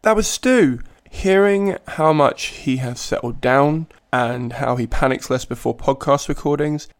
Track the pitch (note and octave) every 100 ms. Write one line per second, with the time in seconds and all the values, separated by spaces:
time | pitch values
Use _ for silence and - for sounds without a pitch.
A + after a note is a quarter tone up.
0 | A3 G#3+ G#3+ - B3+ B3+ D3+ A#2+ - _
1 | _ - F#3+ F#3+ G3+ G3+ G3 - - -
2 | D#3 D#3 C#3 - - - - C3 B2+ A#2+
3 | - - A#2+ A#2 B2+ C3+ D3 D#3 D#3+ _
4 | _ B2+ A#2+ B2 A#2+ A#2+ A#2+ B2 A2+ -
5 | C3 C3 - B2+ - B2+ - A#2+ - C3+
6 | - C#3+ - C#3+ D3 D3 D3 D3+ -